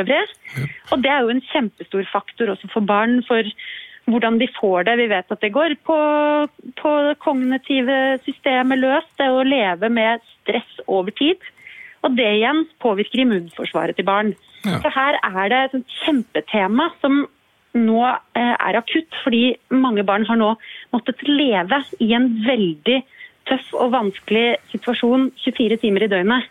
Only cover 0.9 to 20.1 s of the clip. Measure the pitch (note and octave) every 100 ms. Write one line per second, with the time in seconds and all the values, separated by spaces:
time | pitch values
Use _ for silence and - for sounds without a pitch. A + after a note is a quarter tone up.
0.9 | D4 C4+ C#4+ A#3 B3+ - D#4 G#3+ - F3
1.9 | G3 F#3 G3+ - - A3+ F#3+ G3 A#3 G3+
2.9 | G#3 A3+ B3 A#3 A#3 A3 - - - -
3.9 | - - A3+ A3+ A3+ B3+ - G#3 F3+ F3+
4.9 | A#3 A#3 F#3+ - G#3 - A#3 D#4+ D4 -
5.9 | D#4 D4+ D4 D4 D4 D4 - - - D#4
6.9 | D4 D4 D4 - C4+ B3+ C4 - C4+ B3
7.9 | C4+ C4 C4 C4+ - C#4 B3+ B3+ C4 C4
8.9 | C#4+ D#4+ - C4+ B3+ C4 C#4 G3+ E3+ A3
9.9 | A#3 A3 A#3 - _ - A3+ - - -
10.9 | F#3+ F#3 - C#4+ F#4 - - - - -
11.9 | - D4+ B3 A3 G#3 A3+ D4+ D#4+ - A#3+
12.9 | G3 G#3 B3+ B3+ G3 E3+ - E3+ E3+ E3
13.9 | E3+ F#3+ G3 G#3+ G3 _ - G#3 E3+ D4+
14.9 | C4+ C#4 D4 G#3+ F#3 G3 B3+ C4+ C4 -
15.9 | - - C#4 - D#3 - G#3+ F#3+ A3+ E4
16.9 | - C#4+ C#4 C#4 _ _ _ _ A#3+ A3+
17.9 | A3 B3 - - A#3 A#3+ - F3+ G#3 -
18.9 | E4 D#4+ - - A#3 B3+ - - C4 C4
19.9 | G#3 G3+